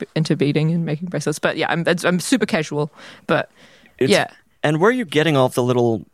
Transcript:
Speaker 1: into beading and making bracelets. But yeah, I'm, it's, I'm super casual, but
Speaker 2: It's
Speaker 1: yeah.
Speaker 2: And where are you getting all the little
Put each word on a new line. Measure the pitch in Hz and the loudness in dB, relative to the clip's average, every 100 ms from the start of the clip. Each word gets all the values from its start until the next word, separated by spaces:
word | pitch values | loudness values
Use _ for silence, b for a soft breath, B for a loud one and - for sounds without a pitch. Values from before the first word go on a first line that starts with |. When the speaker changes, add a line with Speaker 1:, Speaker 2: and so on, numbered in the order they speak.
| - | -6
Speaker 1:
into | 160 160 156 | -4 -2 0
beading | 143 147 156 | 0 0 0
and | 170 160 | -2 -2
making | 151 175 | -6 -6
bracelets. | 151 151 156 | -6 -4 -2
But | 170 156 | -2 -2
yeah, | 147 | -2
I'm, | 160 160 | -2 0
it's, | 180 | 0
I'm | 165 180 | 0 -2
super | - 247 220 | 0 0 0
casual, | 220 156 147 151 B B B - | -2 -2 -4 -6 B B B -2
but | 151 - b b b b - | -2 -2 b b b b -2
Speaker 2:
It's | 131 | 2
Speaker 1:
yeah. | 180 - - _ _ | 2 0 -8 _ _
Speaker 2:
And | 147 156 | -2 2
where | 196 | 2
are | |
you | 254 180 | 2 0
getting | 143 156 139 | 0 2 4
all | 127 | 2
the | - | 2
little | 123 123 120 113 - | 0 2 2 0 -6